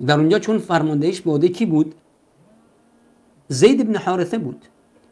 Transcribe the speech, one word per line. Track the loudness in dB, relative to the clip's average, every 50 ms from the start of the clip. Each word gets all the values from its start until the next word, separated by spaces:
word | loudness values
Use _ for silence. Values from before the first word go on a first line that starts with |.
| 0 0
در | 2 2
اونجا | 4 2 2 0
چون | 0 -2 -2 -2
فرماندهیش | -2 -2 -2 0 0 0 0 0 0 -2 -2 -4
به | -4 -2
عهده | 0 2 0 0
کی | 0 -2 -2
بود؟ | 0 0 0 0 -2 -6 -12 _ _ _ _ _ _ _ _ _ _ _ _ _ _ _ _ _ _ _ _ _ _ _ _ _ _ _ _ _ -8
زید | 2 4 4 4 4 4 0 -2
بن | -4
حارثه | -4 -2 -2 -2 -2 -2 -4 -4 -6
بود | -6 -8 -10 -14 -18 _ _ _ _ _ _ _ _ _